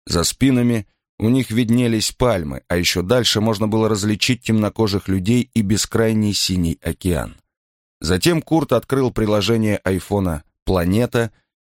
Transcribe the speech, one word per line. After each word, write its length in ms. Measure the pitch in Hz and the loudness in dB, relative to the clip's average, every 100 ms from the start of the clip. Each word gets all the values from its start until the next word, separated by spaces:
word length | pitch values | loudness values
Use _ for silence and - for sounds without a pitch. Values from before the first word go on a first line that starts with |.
| - | -4
За 180 | 87 | -2
спинами 600 | 82 - 135 123 120 113 98 _ _ - | -2 2 2 4 2 0 -6 _ _ -2
у 120 | 107 | 0
них 200 | 135 120 | 2 0
виднелись 600 | 113 113 120 120 113 - | 0 2 2 2 0 -4
пальмы, 500 | - 123 98 73 65 - | -2 0 0 -4 -10 -4
а 100 | 87 | -2
ещё 240 | 85 90 | 0 -2
дальше 400 | 90 123 113 110 | 0 2 2 0
можно 260 | 110 101 107 | 0 0 0
было 220 | 110 110 | 0 0
различить 540 | 107 104 107 - 123 | 0 -2 -2 -2 -2
темнокожих 640 | - 110 104 - 110 98 - | 0 0 0 0 -2 -2 -2
людей 420 | 95 92 120 - 113 | -2 2 0 0 -2
и 60 | |
бескрайний 720 | 98 104 - 110 113 110 104 | 0 -2 0 0 0 2 0
синий 440 | 95 - 92 85 - | -2 -2 0 -2 -2
океан. 540 | - - 92 80 52 - _ _ _ _ _ _ | -6 -4 -2 -2 -4 -12 _ _ _ _ _ _
Затем 400 | 78 92 - 165 | -2 0 2 0
Курт 320 | - 160 143 | 0 0 2
открыл 380 | 117 - 135 127 | -2 0 -2 0
приложение 680 | - 107 107 98 117 107 101 | 0 0 0 0 0 0 -2
айфона 680 | 92 95 - 101 92 78 - _ | -2 -4 -2 -2 -2 -4 -10 _
«Планета» 680 | - 92 87 104 120 120 117 - _ _ | -2 0 2 0 0 -2 -4 -8 _ _